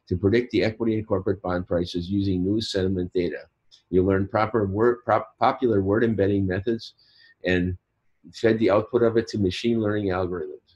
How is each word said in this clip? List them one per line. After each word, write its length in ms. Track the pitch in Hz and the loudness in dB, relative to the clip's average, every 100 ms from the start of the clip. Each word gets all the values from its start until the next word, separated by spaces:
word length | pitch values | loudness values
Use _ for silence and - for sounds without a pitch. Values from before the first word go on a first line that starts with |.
| - | -6
to 100 | 90 | 0
predict 360 | 98 113 123 | 2 2 0
the 100 | 104 | 0
equity 340 | 95 113 113 110 | 0 -2 -2 -2
and 100 | 104 | -2
corporate 360 | 98 90 90 | -4 -2 -4
bond 240 | 90 90 90 | -4 -4 -2
prices 420 | 87 87 87 87 | -4 -2 -6 -4
using 360 | 101 98 90 | -2 -2 -2
news 260 | 92 107 113 | 0 -2 -2
sentiment 420 | 98 95 95 90 | -2 -2 -2 -4
data. 280 | 92 95 71 - _ _ _ _ | -2 -4 -6 -14 _ _ _ _
You'll 160 | 90 92 | 2 4
learn 220 | 95 95 | 2 2
proper 360 | 107 110 117 | 0 0 0
word, 400 | 101 98 117 117 | -2 2 2 2
prop-, 320 | - 110 110 _ | 0 0 0 _
popular 420 | 117 131 127 104 | 0 2 2 2
word 220 | 95 104 | 2 2
embedding 420 | 117 104 98 101 95 | 2 2 2 2 0
methods 480 | 92 101 117 - _ _ _ - _ | -2 -2 -4 -6 _ _ _ -20 _
and 320 | 87 90 90 90 _ _ _ _ - | 0 0 0 -4 _ _ _ _ -20
fed 280 | - 113 113 | -2 2 2
the 100 | 104 | 4
output 320 | 101 107 120 | 2 2 2
of 140 | 117 113 | 2 2
it 100 | 113 | -2
to 100 | 113 | -2
machine 420 | 95 90 120 117 | -2 0 -2 0
learning 240 | 107 104 101 | 0 -2 -2
algorithms. 480 | 90 92 87 78 - _ | -2 -4 -6 -10 -12 _